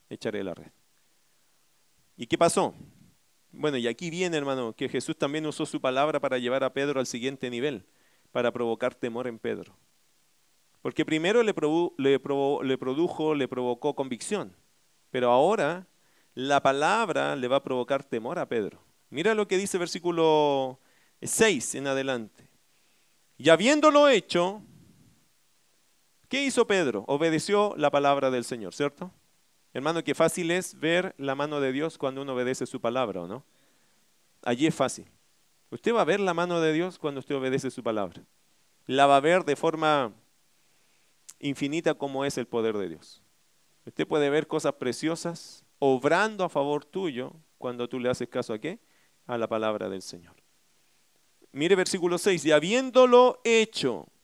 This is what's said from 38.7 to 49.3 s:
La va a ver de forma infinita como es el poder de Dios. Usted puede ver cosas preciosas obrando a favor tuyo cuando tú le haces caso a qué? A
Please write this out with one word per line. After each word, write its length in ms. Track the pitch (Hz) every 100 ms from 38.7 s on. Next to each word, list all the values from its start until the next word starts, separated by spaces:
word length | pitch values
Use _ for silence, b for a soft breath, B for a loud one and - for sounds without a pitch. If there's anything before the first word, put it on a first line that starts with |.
| _ -
La 180 | 131 139
va 120 | 139
a 40 |
ver 220 | 147 180
de 120 | 151 139
forma 580 | 165 156 156 147 120 95 _ _ _ _ _ _ _ _ _ _ - -
infinita 540 | 143 131 139 160 160
como 320 | 147 139 135 139
es 120 | 135
el 100 | 120
poder 300 | 120 113 104
de 120 | 90
Dios. 320 | 78 - - _ _ _ _ _ _ -
Usted 220 | - 139
puede 220 | 156 143
ver 180 | 147 147
cosas 260 | 160 147
preciosas 920 | - 123 117 156 165 170 170 - - _ -
obrando 640 | 139 131 139 170 220 208
a 60 | 175
favor 340 | 147 143 147
tuyo 500 | - 190 185 120 131 160 _ -
cuando 300 | 123 123 120
tú 120 | 131
le 100 | 123
haces 180 | 127 120
caso 260 | 127 120
a 60 | 110
qué? 200 | 147 214 _ _ _ _
A 100 | -